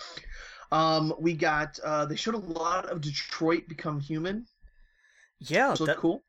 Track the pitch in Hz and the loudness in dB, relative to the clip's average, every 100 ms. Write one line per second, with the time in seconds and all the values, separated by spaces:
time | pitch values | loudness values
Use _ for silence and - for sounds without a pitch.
0 | - - - - - - - 156 160 160 | -14 -14 -12 -14 -14 -16 0 4 6 4
1 | 156 160 160 160 165 151 151 - - 151 | 2 2 0 2 2 2 0 -4 -2 0
2 | 147 156 226 226 185 165 165 180 180 175 | 0 -2 -2 -4 -4 -2 0 0 -2 -4
3 | 147 143 - - 160 170 - 156 165 147 | -4 -4 -6 -2 2 2 0 -8 -4 -4
4 | 143 160 170 208 233 _ - _ - _ | -2 -2 -2 -4 -8 _ -20 _ -20 _
5 | _ _ _ _ 123 165 269 208 156 151 | _ _ _ _ 0 4 4 4 2 2
6 | 165 214 | 2 0